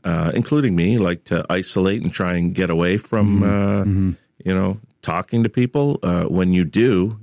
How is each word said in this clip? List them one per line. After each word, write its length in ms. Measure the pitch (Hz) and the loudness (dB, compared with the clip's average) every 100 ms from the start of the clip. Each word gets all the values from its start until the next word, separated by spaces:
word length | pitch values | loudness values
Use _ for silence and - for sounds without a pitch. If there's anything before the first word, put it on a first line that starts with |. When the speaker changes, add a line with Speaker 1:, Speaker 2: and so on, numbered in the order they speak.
Speaker 1:
uh, 280 | 95 82 82 - | -4 -2 -2 -2
including 400 | 120 147 135 87 | 0 0 0 2
me, 220 | 87 117 | 2 2
like 260 | 92 87 - | 0 -2 -4
to 200 | 85 - | -4 -2
isolate 520 | 90 92 - 95 104 | -4 -2 0 0 0
and 100 | 90 | -4
try 240 | - 92 90 | -4 -2 0
and 180 | 87 | -2
get 160 | 90 90 | 0 0
away 280 | 82 87 101 | 0 0 0
from, 420 | - 113 104 101 | -2 0 2 2
Speaker 2:
Mm-hmm. 40 | |
Speaker 1:
uh, 400 | 98 101 101 101 98 | 2 2 0 0 0
Speaker 2:
Mm-hmm. 260 | 95 95 87 _ _ | 0 0 -4 _ _
Speaker 1:
you 100 | 90 | -4
know, 260 | 95 95 101 - _ | -2 -2 -4 -10 _
talking 420 | - 85 - 117 | -6 -4 -2 0
to 60 | 113 | 0
people. 500 | - 123 147 143 143 | 0 0 0 0 0
Uh, 220 | - 87 85 | -2 0 0
when 280 | 90 90 | 0 2
you 120 | 92 85 | 2 2
do, 540 | - 120 98 95 107 | 2 4 4 0 -4